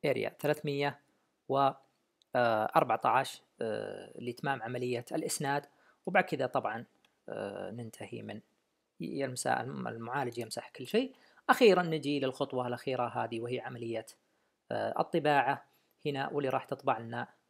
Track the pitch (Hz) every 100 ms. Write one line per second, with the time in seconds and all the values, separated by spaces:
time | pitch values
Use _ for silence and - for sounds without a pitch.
0 | 156 123 - - 147 147 151 139 143 -
1 | _ _ _ _ - 135 135 - _ _
2 | _ _ _ 127 120 110 110 - 139 117
3 | 123 120 135 - _ _ 113 107 104 98
4 | - - 120 120 147 135 113 123 123 120
5 | - 160 - - 143 143 - _ _ _
6 | - 185 180 143 127 135 110 113 - _
7 | _ _ - 104 101 98 95 117 113 -
8 | 104 117 107 107 _ _ _ _ _ _
9 | 165 - 135 127 131 123 123 139 120 117
10 | 117 135 123 120 113 - - - 127 214
11 | 262 - _ _ - - 233 180 175 160
12 | 139 143 135 - 135 127 123 120 - 127
13 | 120 120 113 117 120 123 123 123 117 113
14 | - - _ _ _ _ _ 110 107 -
15 | - 170 147 143 127 139 - _ _ _
16 | 151 139 143 147 135 131 - 135 - 113
17 | 113 120 123 _